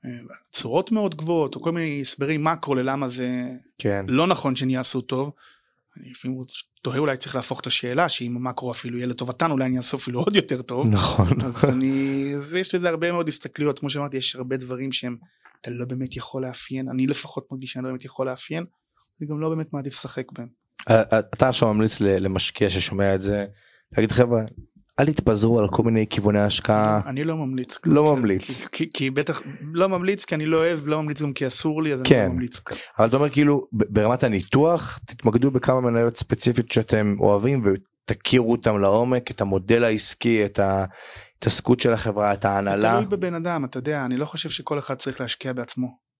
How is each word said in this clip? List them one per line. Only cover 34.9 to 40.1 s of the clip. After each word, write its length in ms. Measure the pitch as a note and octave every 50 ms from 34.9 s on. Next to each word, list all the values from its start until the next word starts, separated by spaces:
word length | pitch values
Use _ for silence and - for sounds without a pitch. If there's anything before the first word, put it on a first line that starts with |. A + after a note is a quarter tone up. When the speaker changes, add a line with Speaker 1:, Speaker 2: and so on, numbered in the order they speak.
| - - -
Speaker 2:
תתמקדו 460 | - - - - A#2 G#2+ A#2+ B2 C#3
בכמה 300 | C3 B2+ - - C3 B2+
מניות 360 | B2+ A#2+ A#2 A#2 A#2 A#2 A2+
ספציפית 540 | - - _ - - - C3 A#2 A#2+ A2+ -
שאתם 440 | - A2+ G#2+ - - A2 G#2+ G#2 G2+ G2
אוהבים, 440 | G2 G2+ G2+ G2+ G2+ C3 C#3 C3 A2
ותכירו 840 | G2+ F#3+ F#2+ - _ _ _ _ - A2 - _ - - B2+ A#2+ A2+
אותם 280 | A#2 A#2 - A#2 G#2+ G2+
לעומק, 520 | G2+ G2 G2+ A2 A#2+ B2+ B2+ B2 A#2+ -
את 100 | A2+ -
המודל 420 | G#2 G2 F#2+ F#2+ F#2 G2+ A#2 A#2 A#2+
העסקי, 600 | A#2 A2 G#2 - -